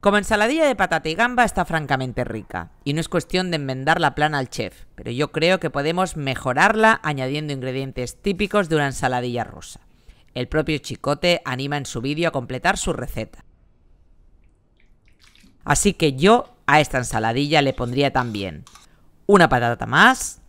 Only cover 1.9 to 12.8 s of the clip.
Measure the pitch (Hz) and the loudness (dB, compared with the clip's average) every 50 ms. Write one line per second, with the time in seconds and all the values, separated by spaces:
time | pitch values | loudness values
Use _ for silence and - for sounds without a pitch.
1.9 | 143 131 131 127 120 - 123 117 107 110 92 - - 92 82 - - - - 139 | -2 -2 -2 -4 -4 -4 -4 -4 -6 -10 -10 -8 -8 -10 -10 -10 -16 -10 -4 -2
2.9 | 143 156 160 - - 175 156 - - 180 185 180 170 156 143 135 131 131 135 147 | -2 -2 -2 -2 -2 -4 -4 0 -2 -2 -2 0 -4 -4 -4 -4 -6 -4 0 0
3.9 | 165 - 160 143 - - 151 151 156 143 131 120 - - 113 90 - - - - | 2 2 2 0 2 2 0 0 2 0 -4 -4 -6 -8 -8 -8 -8 -16 -20 -20
4.9 | _ - - - 120 123 147 - - 156 156 170 185 185 - 156 - 143 143 151 | _ -14 -10 -8 -4 -4 -4 -4 -2 0 2 2 2 2 0 -4 -4 -2 -2 -2
5.9 | 165 185 185 170 - 160 143 135 131 - - 139 123 143 170 208 220 220 220 220 | 0 0 -2 -2 -2 -6 -6 -4 -6 -4 -4 -2 2 4 4 4 4 4 4 4
6.9 | 226 - - 156 147 135 131 131 139 151 156 151 143 135 123 131 127 131 135 131 | 4 2 0 -6 -4 -4 -4 -4 -4 -4 -4 -6 -6 -6 -6 -6 -6 -6 -6 -8
7.9 | - - 123 120 - _ _ 202 202 170 214 190 - 208 196 156 160 151 143 139 | -6 -8 -8 -8 -10 _ _ -4 -2 -2 -2 0 0 0 0 2 0 0 0 0
8.9 | 131 - - 127 127 123 123 123 120 120 113 - - - - - - - _ _ | -2 -2 -2 0 0 0 -2 -2 -4 -4 -6 -6 -10 -18 -18 -18 -20 -20 _ _
9.9 | _ _ _ - - _ _ _ _ 127 127 - - 156 151 - 156 139 - - | _ _ _ -20 -20 _ _ _ _ -8 -6 -2 0 -2 0 0 -2 -4 -4 -8
10.9 | 131 - - 139 143 143 - 175 175 165 - - 127 127 135 139 147 147 135 - | -12 -6 -2 -2 -2 2 4 2 2 2 0 -6 -6 -6 -4 -4 -4 -6 -6 -6
11.9 | - 120 113 139 147 151 170 165 - 143 123 - 127 127 - 170 196 - | -8 -6 -4 -4 -4 -2 -2 -2 -2 -4 -6 -6 -8 -2 0 0 0 0